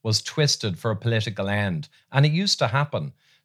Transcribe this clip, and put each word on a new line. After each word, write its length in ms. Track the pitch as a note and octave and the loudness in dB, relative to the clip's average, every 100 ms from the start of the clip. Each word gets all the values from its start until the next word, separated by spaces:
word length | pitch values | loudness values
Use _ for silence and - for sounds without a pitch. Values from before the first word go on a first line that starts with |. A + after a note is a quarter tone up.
was 220 | A2 G#2+ | -2 -2
twisted 560 | - - D3 - G#2+ E2 | -2 0 0 0 -4 -4
for 100 | A#2 | -2
a 60 | G#2+ | -2
political 520 | A#2 A2+ G#2+ G2 G2 | 0 0 -2 -4 -2
end. 400 | G#2 G2+ E2 D2 _ _ | 0 0 -2 -6 _ _
And 140 | C3+ D3+ | 2 4
it 60 | |
used 260 | D#3+ G3+ - | 4 0 0
to 80 | A#2+ | 2
happen. 460 | C#3 D3 G#2 D2 - _ _ | 0 0 -4 -6 -10 _ _